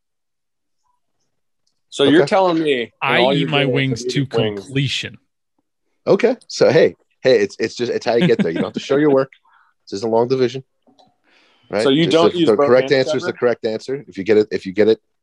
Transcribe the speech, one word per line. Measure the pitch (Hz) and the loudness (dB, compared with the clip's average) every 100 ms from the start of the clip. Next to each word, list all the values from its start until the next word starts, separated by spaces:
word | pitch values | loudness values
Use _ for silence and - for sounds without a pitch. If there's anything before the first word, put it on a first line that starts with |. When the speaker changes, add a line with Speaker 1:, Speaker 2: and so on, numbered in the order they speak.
| _ _ _ _ _ _ _ _ _ _ _ _ _ _ _ _ _ _ _ | _ _ _ _ _ _ _ _ _ _ _ _ _ _ _ _ _ _ _
Speaker 1:
So | - 139 | 0 2
you're | 151 | 4
Speaker 2:
Okay. | 147 | 4
Speaker 1:
telling | 196 185 165 | 2 2 0
me | 156 127 113 - | -2 -4 -6 -6
when | 139 | -2
Speaker 3:
I | 156 | 2
Speaker 1:
all | 135 | 2
Speaker 3:
eat | 143 | 0
Speaker 1:
you're | 160 | -2
Speaker 3:
my | 143 | -2
Speaker 1:
doing | 143 135 | 0 -2
Speaker 3:
wings | 135 120 123 | -2 -4 -6
Speaker 1:
is | |
Speaker 3:
to | - | -4
Speaker 1:
eating | 135 117 | -4 -2
wings | 110 101 | -4 -6
Speaker 3:
completion. | 98 135 135 - - - _ _ _ _ _ _ _ _ - | -8 -4 -4 -6 -10 -14 _ _ _ _ _ _ _ _ -2
Speaker 2:
Okay. | 196 240 254 - | 0 0 -2 -8
So, | - 107 | 0 2
hey, | 143 107 85 _ _ | 4 2 -2 _ _
hey, | 139 120 | 2 2
it's, | 101 - | 0 -4
it's | 113 - | -8 -6
just, | 117 | -6
it's | 107 123 | -4 -2
how | 117 | 0
you | 175 | 2
get | 113 | 0
there. | 85 | -2
You | 85 | -4
don't | 92 | -6
have | - | -8
to | |
show | - 139 | -4 0
your | 151 | 2
work. | 135 131 _ _ _ _ _ | 2 -2 _ _ _ _ _
This | - 101 | -14 -8
isn't | 113 | -2
long | 113 120 | 0 0
division. | 131 123 131 - _ _ _ _ _ _ _ _ _ - | 0 -2 -4 -16 _ _ _ _ _ _ _ _ _ -8
Right? | 101 | -2
Speaker 1:
So | 123 | 0
you | 139 165 | 0 2
Speaker 2:
Just | |
Speaker 1:
don't | 156 202 | 2 2
Speaker 2:
the, | 180 | 2
Speaker 1:
use | 160 | 2
Speaker 2:
the | 107 | 2
Speaker 1:
both | 143 | 4
Speaker 2:
correct | 127 131 | 4 4
Speaker 1:
hands, | 139 127 | 0 0
Speaker 2:
answer | 127 | -4
is | |
the | 127 | -6
Speaker 1:
Trevor? | 117 | -2
Speaker 2:
correct | 123 113 113 | -2 -2 -4
answer. | 110 - 139 - | -6 -8 -12 -12
If | 90 | -8
you | |
get | 92 107 | 2 2
it, | 107 | 2
if | 95 95 | -4 -6
you | |
get | 92 104 | 0 2
it, | 110 _ _ | 2 _ _